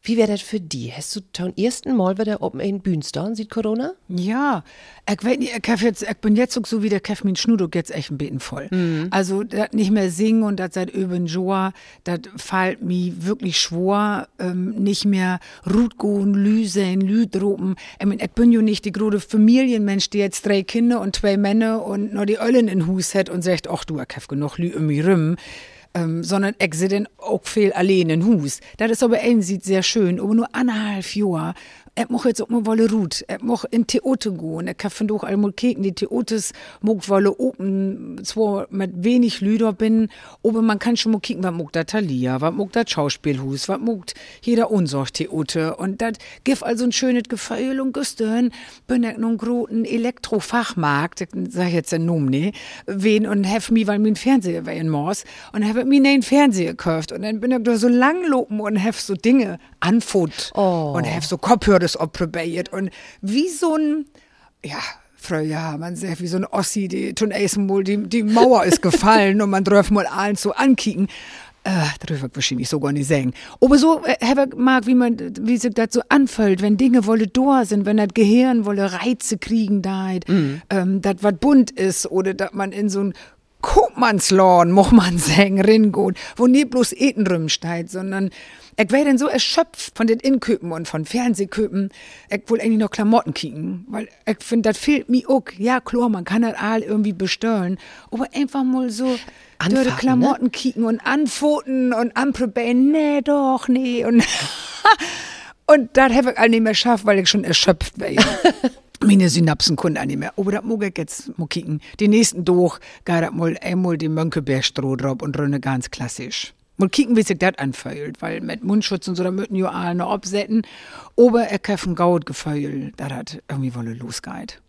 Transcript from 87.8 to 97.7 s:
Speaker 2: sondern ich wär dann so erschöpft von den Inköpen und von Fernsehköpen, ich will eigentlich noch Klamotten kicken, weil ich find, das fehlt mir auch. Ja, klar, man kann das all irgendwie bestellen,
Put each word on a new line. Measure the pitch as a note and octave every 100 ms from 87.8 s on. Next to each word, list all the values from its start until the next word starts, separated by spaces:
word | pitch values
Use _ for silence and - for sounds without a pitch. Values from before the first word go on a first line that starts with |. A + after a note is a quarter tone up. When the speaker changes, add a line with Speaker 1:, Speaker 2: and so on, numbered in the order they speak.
| E3+
Speaker 2:
sondern | F#3 F#3+ F#3+ F#3+ - - - - -
ich | G#3+
wär | C4 D4
dann | B3+
so | C#4+
erschöpft | B3+ - - - - - -
von | A3+
den | A3+
Inköpen | C4+ C4+ - A3+ E3+
und | D#3+ E3
von | D#3 D#3
Fernsehköpen, | A#3+ B3 G3 G3 - G#3+ F#3+ G3 - - - _
ich | G3+ -
will | A#3
eigentlich | A3+ A3
noch | G#3
Klamotten | - G#3+ A3+ -
kicken, | C#3+ D#3 C#3+ F3 F#3 A#3
weil | G#3+ A3 _ -
ich | A3
find, | - A#3 A3
das | G#3
fehlt | - D4 -
mir | B3 -
auch. | C4+ - F3+
Ja, | A3 B3+
klar, | - A#3+ A#3+
man | G3+ E3+
kann | G#3+
das | A#3 -
all | G#3 A3
irgendwie | - G#3+ G#3
bestellen, | F3+ F#3 - A3+ A3 F3+